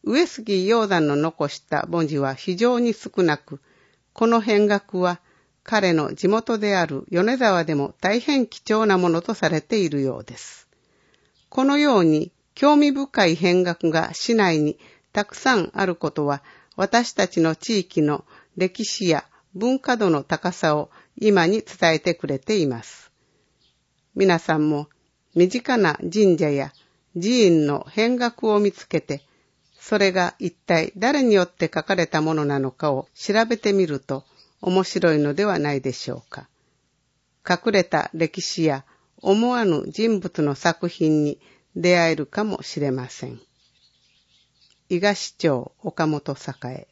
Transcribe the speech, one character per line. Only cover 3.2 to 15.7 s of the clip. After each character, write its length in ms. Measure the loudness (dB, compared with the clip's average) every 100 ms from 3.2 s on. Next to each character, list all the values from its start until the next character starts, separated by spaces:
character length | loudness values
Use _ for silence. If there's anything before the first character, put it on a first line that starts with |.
な 160 | 0 0
く、 220 | _ -20 _ _ _ _ _
こ 120 | -2 2
の 140 | 2
変 260 | 2 2 4
額 320 | 2 _ -2
は 220 | -2 -4 _ _ _ _
彼 300 | -4 0 2
の 200 | 2 0
地 140 | -2 0
元 320 | 0 0 -2
で 180 | 0 0
あ 80 |
る 200 | 0 -4 -4
米 280 | 0 0 2
沢 260 | 2 2
で 140 | 0 -2
も 180 | -2 -4
大 180 | -2 -2
変 300 | 0 0 0
貴 120 | -6
重 200 | -2 0
な 140 | 2 2
も 120 | 2
の 120 | 0
と 120 | -2
さ 140 | -2 -2
れ 120 | -2
て 180 | -2 -2
い 100 | 0
る 140 | -2
よ 160 | -4 -4
う 60 |
で 120 | -12 -18
す。 280 | -20 -20 _ _ _ _ _ _ _ _ _
こ 140 | -2
の 160 | 0 2
よ 200 | 4 4
う 60 |
に 280 | 4 2 -2 _ _ 0
興 180 | 4
味 160 | 6 4
深 360 | 0 -4 0 2
い 100 | 2
変 260 | 2 2
額 300 | 0 0 0
が 200 | 0 -2
市 220 | -6 -2
内 240 | 2 2 2
に 180 | 0 -4 -16 _ _
た 120 | -4
く 120 | -4 -4
さ 180 | 0
ん 160 | 0 0